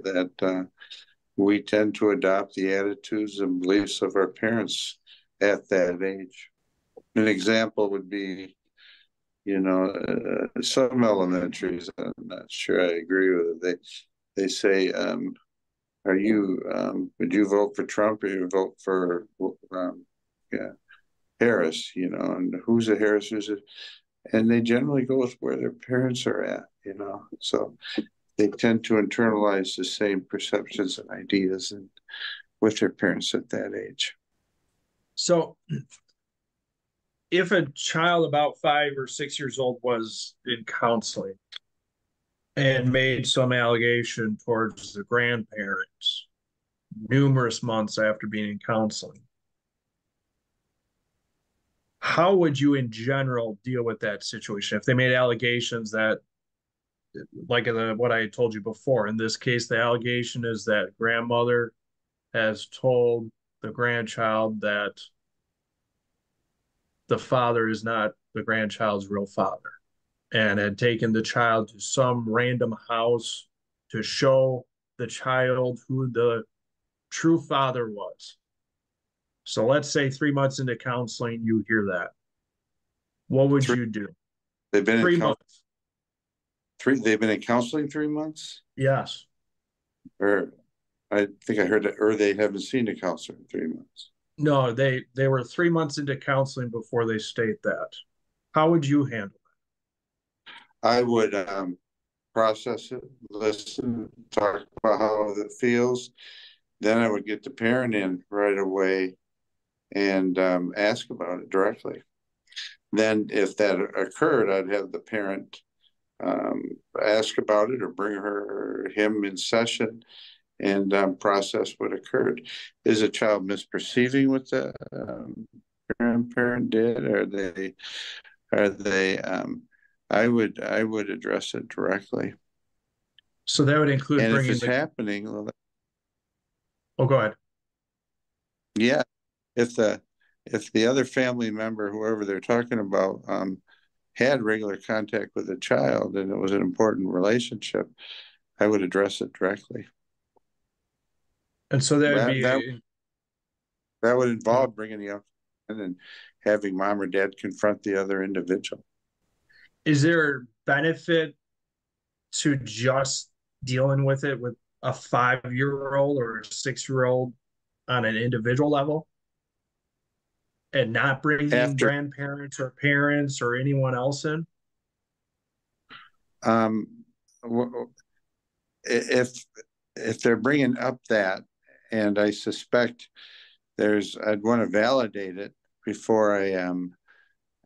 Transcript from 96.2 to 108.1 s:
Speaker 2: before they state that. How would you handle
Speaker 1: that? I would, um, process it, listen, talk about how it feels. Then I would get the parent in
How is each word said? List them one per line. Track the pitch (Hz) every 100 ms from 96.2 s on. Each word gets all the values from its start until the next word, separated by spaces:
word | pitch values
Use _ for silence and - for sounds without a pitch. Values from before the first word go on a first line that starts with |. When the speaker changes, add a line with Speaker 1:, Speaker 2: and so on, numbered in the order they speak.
| - 135 135 135 123
Speaker 2:
before | 117 - 120 113
they | 110
state | - - 113 101
that. | 104 82 - - - _ _ _ _
How | 156 160
would | 170 139
you | 147
handle | 135 117 98 - _ _ _ _ _ _ _ _ _ _ -
Speaker 1:
that? | - - _ 113
I | 123
would, | 123 117 104
um, | 101 95 98 90 90 _ _ _ _ _
process | 113 110 107 123 110 -
it, | 127 - - 110
listen, | 101 107 104 - - 123 117 107 - -
talk | - 104 101 - -
about | 113 101
how | 107 107 107 101
it | 104 -
feels. | 123 120 123 123 - _ - - - - _ -
Then | 104 113
I | 113
would | 104 101
get | 104
the | -
parent | - 117 123 120
in | 104 95